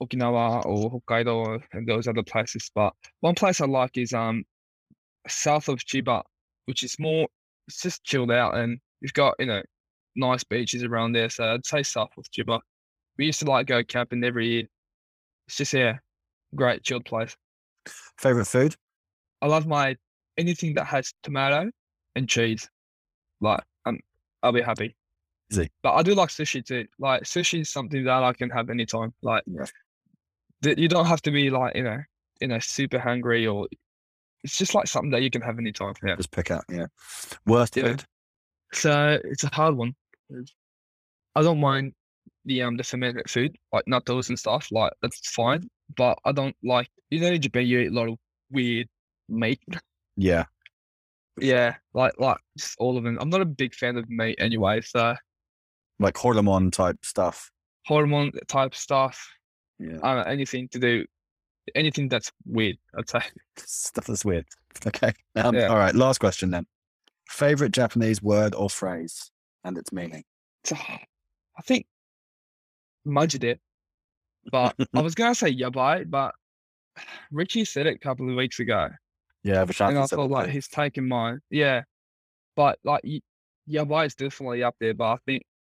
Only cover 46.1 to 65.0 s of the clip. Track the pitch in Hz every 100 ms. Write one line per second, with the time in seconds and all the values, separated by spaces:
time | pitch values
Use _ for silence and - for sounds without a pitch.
46.1 | - - 143 135 - 123 123 123 _ _
47.1 | 160 175 175 135 123 123 123 110 117 117
48.1 | 113 _ _ _ 131 123 117 117 _ _
49.1 | _ - 113 113 135 - 170 - _ _
50.1 | - 95 82 - _ - _ _ _ _
51.1 | _ _ - 135 127 120 - _ - 127
52.1 | - 131 - _ - - - 123 127 117
53.1 | 117 147 185 180 135 127 - 123 123 117
54.1 | 113 113 - 110 110 110 110 - 120 117
55.1 | 120 _ _ _ _ _ _ _ - 98
56.1 | - 123 110 101 95 92 - 90 - -
57.1 | - 87 - - _ _ _ - 151 147
58.1 | 147 143 - - 139 131 - - 135 131
59.1 | - - - _ _ _ _ 80 82 131
60.1 | 127 87 139 135 127 127 123 123 117 -
61.1 | _ _ _ _ _ - 139 156 151 135
62.1 | 120 - - - 113 107 87 _ - -
63.1 | 117 - - _ - - - - - -
64.1 | 107 104 85 - - _ - 110 -